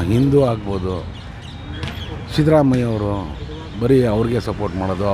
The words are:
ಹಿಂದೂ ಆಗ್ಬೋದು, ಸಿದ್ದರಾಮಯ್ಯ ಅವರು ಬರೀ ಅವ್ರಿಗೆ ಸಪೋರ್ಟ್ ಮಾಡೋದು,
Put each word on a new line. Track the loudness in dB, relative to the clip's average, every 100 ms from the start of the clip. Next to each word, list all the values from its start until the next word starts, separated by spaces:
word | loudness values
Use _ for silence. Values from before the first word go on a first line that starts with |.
| 2
ಹಿಂದೂ | 4 4 4 4
ಆಗ್ಬೋದು, | 0 -2 -4 -2 -4 -6 -12 -14 -14 -14 -14 -12 -10 -10 -8 -10 -10 -6
ಸಿದ್ದರಾಮಯ್ಯ | 0 4 6 6 2 0
ಅವರು | 0 -2 -2 -4 -8 -10 -10 -12 -4
ಬರೀ | 4 6 6
ಅವ್ರಿಗೆ | 2 2 0 -2
ಸಪೋರ್ಟ್ | -4 -4 -2
ಮಾಡೋದು, | -2 0 2